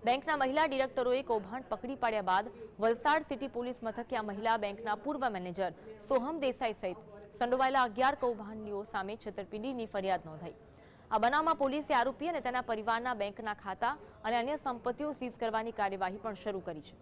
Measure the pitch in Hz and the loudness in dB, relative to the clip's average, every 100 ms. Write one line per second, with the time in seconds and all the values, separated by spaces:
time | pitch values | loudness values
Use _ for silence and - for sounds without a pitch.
0 | 233 262 320 302 262 285 311 269 262 262 | 2 2 2 2 2 4 2 2 0 2
1 | 247 254 269 226 190 240 262 214 247 269 | 2 2 2 0 0 -8 -6 -6 -4 -2
2 | 233 220 185 185 220 - 220 - 226 233 | 0 2 4 2 2 -8 -16 0 2 4
3 | 285 311 302 254 269 240 247 247 226 220 | 4 2 2 -4 -4 -4 -6 -4 -6 -6
4 | 233 240 214 202 226 226 208 202 226 214 | -4 -4 -2 0 2 2 0 -4 -2 -2
5 | 269 285 247 196 180 175 180 - - - | -2 0 0 0 -6 -2 -2 -2 -16 -16
6 | - 269 254 330 269 247 240 208 190 220 | 2 2 2 0 0 0 -2 -2 -6 -6
7 | - - - - 240 254 262 269 247 202 | -12 -18 -18 -2 2 4 4 4 4 4
8 | 262 277 247 220 208 220 214 202 208 208 | 2 4 0 -2 -6 -8 -6 -6 -4 -4
9 | 190 226 214 202 190 214 240 254 220 208 | -4 -6 -8 -8 -8 -6 -6 -4 -4 -2
10 | 190 180 156 156 170 - - - - - | 0 0 -2 -12 -12 -14 -20 -20 -20 -20
11 | - 214 226 285 320 320 277 285 294 269 | 0 4 6 6 4 4 2 2 2 4
12 | 247 254 320 330 247 254 247 220 214 226 | 4 0 -2 -2 -2 -2 -2 -2 0 0
13 | 247 233 202 196 220 208 202 190 233 294 | 0 -2 -2 -2 -6 -6 -8 -2 -2 -2
14 | - - 220 233 240 302 269 240 247 240 | -10 -6 0 0 0 -2 -2 -2 -2 -2
15 | 302 269 247 - 226 220 226 220 202 196 | -4 -4 -8 -2 -2 0 -2 -2 -2 0
16 | 185 196 220 202 220 196 180 156 - - | -2 -2 -8 -6 -4 -4 -6 -10 -12 -20